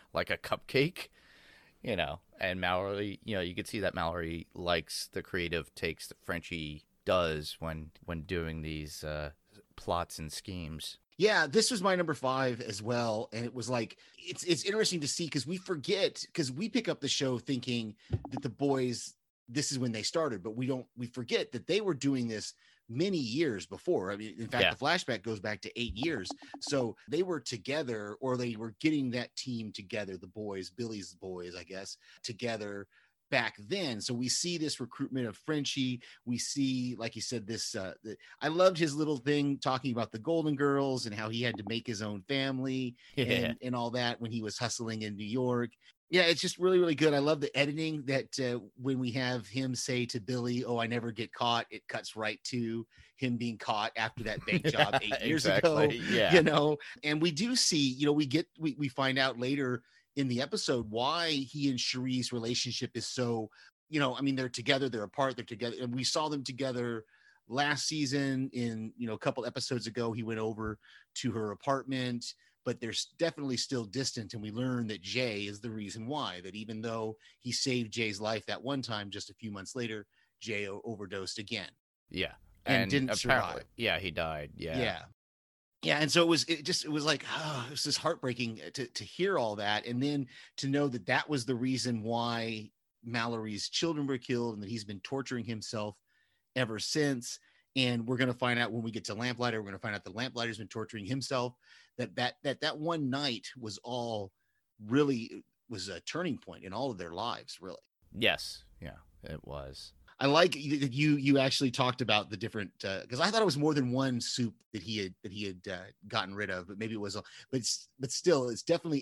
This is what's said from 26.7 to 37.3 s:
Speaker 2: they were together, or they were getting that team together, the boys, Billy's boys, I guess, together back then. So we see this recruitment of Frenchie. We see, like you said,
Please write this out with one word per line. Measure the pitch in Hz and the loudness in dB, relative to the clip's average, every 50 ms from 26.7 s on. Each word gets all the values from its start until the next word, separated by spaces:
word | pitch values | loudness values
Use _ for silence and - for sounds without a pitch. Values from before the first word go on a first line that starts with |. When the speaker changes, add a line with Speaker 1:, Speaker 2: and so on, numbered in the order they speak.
| 143 135 123 113 98 - - - | 0 2 2 0 -2 -6 -8 -4
Speaker 2:
they | 131 160 190 | 0 0 0
were | 185 170 143 | 0 0 -4
together, | - - 123 107 90 127 139 156 151 123 117 107 104 104 104 - | -4 -6 -8 -6 -4 -4 -2 -2 -2 -2 -4 -4 -6 -8 -8 -4
or | 131 131 127 | -2 0 0
they | 123 123 120 113 | 0 0 -2 -4
were | 107 113 113 107 - | -4 -6 -8 -4 0
getting | - 156 156 147 135 123 | 2 2 2 2 2 0
that | 117 123 120 - - | 0 -2 -4 -4 -8
team | - - 135 120 113 110 104 92 | -8 -6 -4 -4 -4 -4 -6 -8
together, | - 98 92 113 107 101 95 95 87 | -10 -10 -6 -4 -4 -4 -4 -8 -10
the | 95 90 | -10 -12
boys, | - 107 107 104 98 95 90 - | -10 -8 -6 -6 -4 -6 -6 -8
Billy's | - - 120 113 110 104 92 - 92 | -8 -6 -6 -6 -6 -8 -10 -12 -14
boys, | - 98 95 92 90 87 90 87 | -12 -10 -8 -8 -8 -8 -8 -10
I | 90 85 | -12 -12
guess, | 92 95 95 98 - - - _ - - - - | -10 -10 -10 -10 -10 -12 -14 _ -20 -18 -12 -10
together | - 117 92 123 117 113 107 104 104 101 101 98 - _ _ _ _ _ _ _ - | -10 -8 -4 -4 -2 -2 -2 -4 -6 -6 -8 -10 -12 _ _ _ _ _ _ _ 0
back | 143 127 117 107 - - | 2 2 2 2 -2 -8
then. | 104 104 175 202 180 139 117 104 | -8 -4 -2 -2 0 0 -2 -2
So | 95 - 123 | -2 -2 -2
we | 117 127 123 | -2 0 0
see | - - - 175 175 | 0 0 0 0 -2
this | 165 156 147 - - | 0 -2 -2 -2 -4
recruitment | 131 117 - - 139 - - 135 123 | -6 -8 -6 -4 -4 -2 -2 -2 -2
of | 110 101 | -2 -4
Frenchie. | - - - 156 151 139 - - 139 131 127 123 120 - - - - - | -6 -4 -2 0 0 0 -2 0 0 0 0 0 -4 -6 -12 -20 -10 -4
We | 120 123 120 | -2 -2 -2
see, | - - - 143 139 131 131 127 123 123 120 98 | -2 -2 0 0 2 2 2 0 -2 -2 -4 -4
like | 117 110 - | -6 -6 -6
you | 113 | -6
said, | - - | -6 -4